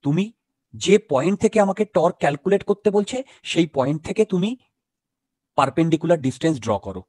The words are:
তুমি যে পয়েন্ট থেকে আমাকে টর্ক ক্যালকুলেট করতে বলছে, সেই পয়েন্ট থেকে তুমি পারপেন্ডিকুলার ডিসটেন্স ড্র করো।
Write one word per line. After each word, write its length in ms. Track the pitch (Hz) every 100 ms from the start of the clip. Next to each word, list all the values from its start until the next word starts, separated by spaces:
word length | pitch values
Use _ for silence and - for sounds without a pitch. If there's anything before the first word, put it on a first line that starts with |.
তুমি 300 | 139 156 208 _ _ _ _
যে 240 | 110 107 208 -
পয়েন্ট 320 | 131 156 196
থেকে 180 | 220 220
আমাকে 260 | 196 190 208
টর্ক 320 | 185 165 -
ক্যালকুলেট 460 | - 147 - 196
করতে 260 | - 208 214
বলছে, 320 | 202 202 254 269 -
সেই 240 | - 165 165
পয়েন্ট 380 | - 135 156 -
থেকে 200 | 196 214
তুমি 320 | 185 196 247 _ _ _ _ _ _ _ _ _ -
পারপেন্ডিকুলার 680 | 135 - 165 156 165 170
ডিসটেন্স 380 | 131 - 160 147
ড্র 200 | 107 101
করো। 240 | 101 92